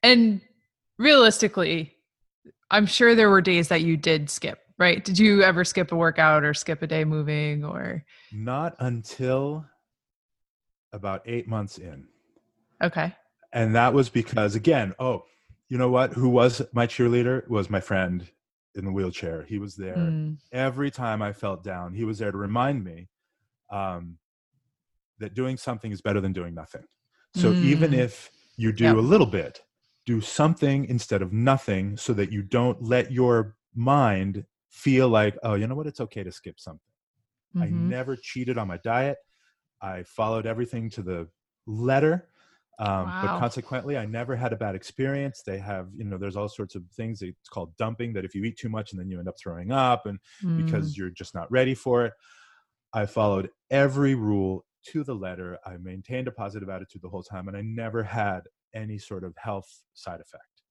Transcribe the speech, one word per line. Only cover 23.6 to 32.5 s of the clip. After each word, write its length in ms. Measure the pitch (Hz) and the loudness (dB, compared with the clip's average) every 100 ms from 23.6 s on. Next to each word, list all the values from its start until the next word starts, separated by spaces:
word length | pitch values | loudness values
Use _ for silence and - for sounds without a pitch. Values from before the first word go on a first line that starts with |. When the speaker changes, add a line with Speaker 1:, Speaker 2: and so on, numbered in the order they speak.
| _ | _
Speaker 2:
um, 480 | 101 95 90 85 85 _ _ _ _ _ _ _ _ _ _ | -8 -8 -8 -12 -18 _ _ _ _ _ _ _ _ _ _
that 140 | 107 | -12
doing 220 | 101 127 131 | -6 -6 -6
something 340 | - 113 113 | -8 -8 -8
is 100 | 98 | -6
better 180 | - 101 | -2 0
than 140 | 95 | 0
doing 200 | 92 87 | -4 -6
nothing. 300 | 82 78 - - _ _ _ _ | -10 -14 -18 -20 _ _ _ _
So 200 | 180 175 | 2 4
even 380 | - 139 147 156 | 4 4 4 4
Speaker 1:
Mm. 60 | 131 | 4
Speaker 2:
if 320 | 123 - - _ _ - | 0 -4 -20 _ _ -2
you 160 | 110 | -2
do 120 | 107 | 4
Speaker 1:
Yep. 120 | 113 110 | 4 6
Speaker 2:
a 40 | |
little 260 | 120 202 131 | 6 6 6
bit, 360 | 95 71 - _ _ _ _ | 2 -4 -10 _ _ _ _
do 160 | - 113 | -2 -2
something 640 | 107 - 151 170 143 139 | -2 2 2 4 0 0
instead 380 | 139 120 - 101 | 0 -4 -2 -2
of 100 | 92 | -2
nothing 640 | 104 123 135 - 98 98 104 | 0 2 2 2 -2 -2 -6
so 160 | - | -2
that 180 | 104 101 | 0 0
you 120 | 107 | -2
don't 400 | 95 | -2